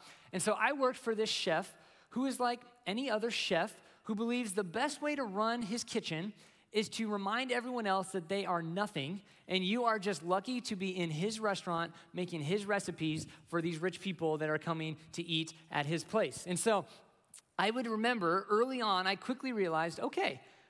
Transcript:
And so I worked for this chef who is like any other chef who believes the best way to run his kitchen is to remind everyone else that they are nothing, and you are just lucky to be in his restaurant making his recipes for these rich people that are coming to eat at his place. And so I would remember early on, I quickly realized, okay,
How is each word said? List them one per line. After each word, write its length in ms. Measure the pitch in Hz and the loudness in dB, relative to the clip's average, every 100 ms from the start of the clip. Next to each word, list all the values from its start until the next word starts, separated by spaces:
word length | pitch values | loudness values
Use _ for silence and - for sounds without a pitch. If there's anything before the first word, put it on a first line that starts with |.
| - - - | -16 -20 -6
And 100 | 185 | 0
so 120 | 214 202 | 2 4
I 140 | 233 | 2
worked 260 | 285 262 - | 4 2 0
for 160 | 226 | -2
this 140 | 214 214 | 0 0
chef 480 | - 190 160 196 - - - - | 0 2 2 0 -14 -20 -20 -8
who 140 | 240 | -2
is 160 | 269 247 | 0 2
like 220 | 247 240 - - 180 | 0 0 -8 -10 -4
any 240 | 220 269 | -2 0
other 200 | 214 233 | 0 0
chef 480 | - - 170 214 - - - | -2 2 2 2 -4 -20 -14
who 100 | - | -4
believes 400 | 214 233 247 220 | -2 0 0 0
the 100 | 185 | -2
best 380 | 190 214 285 294 | -2 0 -2 0
way 120 | 294 | -2
to 100 | 294 | -2
run 360 | 226 190 220 240 | -2 0 0 0
his 240 | 196 233 | -2 -4
kitchen 480 | - 226 - 160 208 - - - _ | -2 -4 -2 -4 -4 -8 -20 -20 _
is 160 | 214 208 | 0 0
to 180 | - 220 | -2 -2
remind 460 | 208 196 233 262 | 0 0 0 0
everyone 340 | 240 247 247 208 | 0 0 -2 2
else 260 | 190 185 | 2 2
that 160 | 190 165 | -4 -2
they 180 | 196 190 | -2 0
are 160 | 175 | 0
nothing, 580 | 165 180 208 156 139 202 - - - | 0 -2 -2 -2 -4 -6 -12 -20 -2
and 160 | 185 | 0
you 200 | 185 240 | 2 2
are 140 | 233 214 | 2 2
just 240 | 190 151 | 0 -2
lucky 380 | 170 185 220 247 | 2 0 2 -4
to 120 | - | -4
be 220 | 196 190 180 | -2 -2 0
in 140 | 165 | 0
his 280 | 156 208 220 | 0 -2 0
restaurant 540 | 214 190 185 165 165 - - | 0 0 -2 -2 -2 -8 -10
making 280 | 170 180 170 | -6 -4 -2
his 240 | 143 208 | 0 0
recipes 640 | 196 202 - - 156 156 - - - | 2 0 -2 -2 -2 -2 -6 -14 -4
for 120 | 170 | -2
these 180 | 170 160 | -2 -2
rich 220 | 185 175 | -4 -2
people 380 | 196 160 160 151 | -6 -2 0 0
that 100 | 156 | 0
are 100 | 151 | 0
coming 380 | 170 160 160 151 - | 0 -2 -2 -6 -10
to 100 | - | -8
eat 300 | 170 160 160 - - | -2 0 -2 -8 -6
at 140 | 147 | -2
his 180 | 143 165 | 0 -2
place. 440 | - 220 151 - 175 | 0 0 0 -2 -4
And 120 | 180 | 0
so 280 | 226 202 - - - _ _ - _ - | 4 2 0 -14 -20 _ _ -20 _ 0
I 140 | 202 | 2
would 160 | 240 233 | 2 0
remember 600 | 214 233 233 170 185 202 | 2 2 2 2 2 4
early 320 | 214 254 254 | 2 4 2
on, 260 | 220 185 185 | 2 4 2
I 100 | 196 | 0
quickly 360 | - 254 262 | -2 -2 -2
realized, 480 | 220 180 160 165 165 | 2 2 2 0 -2
okay, 400 | 254 359 190 131 - - - | -2 0 -2 -2 -14 -20 -20